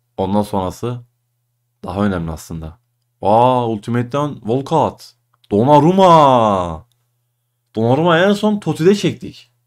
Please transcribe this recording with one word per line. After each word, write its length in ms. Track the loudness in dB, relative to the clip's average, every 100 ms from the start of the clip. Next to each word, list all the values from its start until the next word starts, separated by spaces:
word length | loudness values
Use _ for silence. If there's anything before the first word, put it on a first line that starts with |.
| _ -6
ondan 240 | -4 -2
sonrası 600 | -2 -4 -6 -8 -10 -10 -14 _ _ _ _ _ _ _
daha 220 | -10 -4 -2
önemli 260 | -2 -6
aslında. 480 | -10 -12 -14 -14 -18 _ _ _ _
Aa, 460 | 0 2 2 0 -2
Ultimate'den 640 | -6 -4 -4 -4 -4 -6
Walcott. 800 | -8 -6 -4 -2 -2 -2 -4 -18 _ _ _ -4
Donnarumma. 1300 | 0 4 4 4 4 6 6 6 4 2 0 -4 -8 -14 _ _ _ _ _ _ _ _ -4
Donnarumma 440 | 0 0 2 2
en 140 | 2
son 260 | 0 -2 -4
Toti'de 360 | -4 -2 0 2
çektik. 560 | -2 -6 -14 -20 _ _